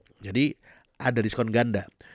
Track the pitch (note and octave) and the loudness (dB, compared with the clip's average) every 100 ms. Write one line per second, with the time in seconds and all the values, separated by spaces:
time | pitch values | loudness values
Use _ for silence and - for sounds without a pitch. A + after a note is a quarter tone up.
0 | _ _ G2 G#2 C#3+ - - - _ - | _ _ -6 0 0 -2 -18 -20 _ -6
1 | B2+ A#2 G#2+ - A2+ A2+ A#2+ G#2 - - | -2 0 0 0 0 2 2 0 -4 -16
2 | - | -20